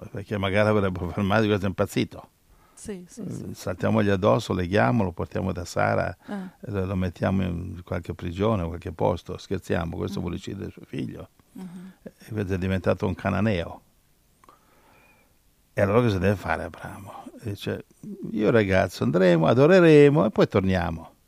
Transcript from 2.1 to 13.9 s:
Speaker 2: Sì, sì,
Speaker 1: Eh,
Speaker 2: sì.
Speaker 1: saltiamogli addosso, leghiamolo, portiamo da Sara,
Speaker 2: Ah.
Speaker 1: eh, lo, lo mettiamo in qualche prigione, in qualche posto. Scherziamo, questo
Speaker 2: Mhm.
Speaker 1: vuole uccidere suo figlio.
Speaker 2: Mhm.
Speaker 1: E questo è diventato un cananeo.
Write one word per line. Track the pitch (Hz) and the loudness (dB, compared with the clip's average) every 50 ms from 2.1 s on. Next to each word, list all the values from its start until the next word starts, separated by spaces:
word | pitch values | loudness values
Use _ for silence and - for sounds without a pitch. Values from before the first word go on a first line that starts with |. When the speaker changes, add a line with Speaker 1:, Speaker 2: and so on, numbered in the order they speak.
| - - - - _ _ _ _ _ _ _ _ _ | -6 -12 -20 -20 _ _ _ _ _ _ _ _ _
Speaker 2:
Sì, | - - - 202 180 180 170 | -16 -14 -12 -12 -12 -14 -16
sì, | - 240 | -16 -14
Speaker 1:
Eh, | 202 - | -12 -12
Speaker 2:
sì. | 113 101 104 98 98 | -10 -10 -10 -12 -12
Speaker 1:
saltiamogli | - - 101 92 - - 104 107 110 104 101 | -10 -8 -8 -6 -2 0 2 2 2 2 2
addosso, | 101 92 95 110 117 123 - - 101 | 2 2 4 4 2 2 0 -2 -2
leghiamolo, | 92 90 87 95 104 117 123 123 117 101 90 | -2 0 0 2 2 4 4 2 2 0 0
portiamo | 87 - 87 - - 98 95 95 87 | -2 -6 -8 -6 -4 -4 -2 -2 -4
da | 87 87 | -4 -8
Sara, | - - 101 104 104 107 101 87 90 - - _ - | -6 -2 0 0 0 0 0 -2 -4 -6 -10 _ -12
Speaker 2:
Ah. | 208 196 185 185 - _ | -10 -10 -10 -12 -16 _
Speaker 1:
eh, | - - | -12 -6
lo, | 101 101 92 | -4 -4 -4
lo | 92 101 | -2 -2
mettiamo | 92 90 90 - - 110 98 95 95 92 | -2 -2 -4 -4 -2 -2 0 0 0 -2
in | 90 85 85 90 92 92 90 87 | -2 -4 -6 -8 -10 -12 -14 -10
qualche | - 95 90 87 - 85 | -8 -8 -6 -6 -8 -10
prigione, | - - 90 85 92 101 110 113 98 85 | -8 -8 -8 -4 -2 0 0 0 0 -2
in | 82 | -4
qualche | 85 82 - 90 87 | -6 -8 -10 -12 -4
posto. | - 107 104 95 85 - - 90 - | -2 0 0 0 -2 -6 -10 -14 -14
Scherziamo, | - - 95 92 - - 101 90 85 82 87 92 | -8 -8 -8 -8 -4 -4 -2 -2 -2 -4 -6 -6
questo | 92 95 98 | -6 -6 -6
Speaker 2:
Mhm. | 95 | -6
Speaker 1:
vuole | 90 87 85 92 | -6 -6 -8 -8
uccidere | - - 107 98 95 92 | -10 -10 -12 -10 -12 -12
suo | - 87 - | -14 -16 -16
figlio. | - - 135 127 107 - - - - _ _ _ _ _ | -12 -10 -8 -8 -8 -10 -14 -16 -18 _ _ _ _ _
Speaker 2:
Mhm. | 202 190 180 175 185 180 190 185 _ - | -18 -16 -16 -16 -16 -18 -18 -20 _ -20
Speaker 1:
E | - - _ - - | -20 -20 _ -16 -8
questo | 113 107 104 90 98 | -6 -6 -4 -2 -2
è | 90 | -2
diventato | 92 95 95 92 - - 101 - 104 95 | 0 0 0 0 0 0 0 0 -2 -4
un | 90 | -4
cananeo. | - - 98 95 95 104 113 101 85 82 80 - - - _ | -2 -2 -2 -2 0 0 0 0 -2 -4 -6 -10 -16 -20 _